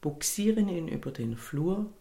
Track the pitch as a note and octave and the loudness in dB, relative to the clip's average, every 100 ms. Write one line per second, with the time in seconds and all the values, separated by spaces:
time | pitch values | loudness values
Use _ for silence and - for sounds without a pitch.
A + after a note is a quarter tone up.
0 | D3 D3 - - G#3 A3 G3+ F3 D#3+ - | -4 -2 -2 2 4 4 4 2 -2 -4
1 | - - A#2 A2+ - C#3+ D#3+ G3 G#3 - | -6 -4 -4 -4 -4 0 2 0 -2 -8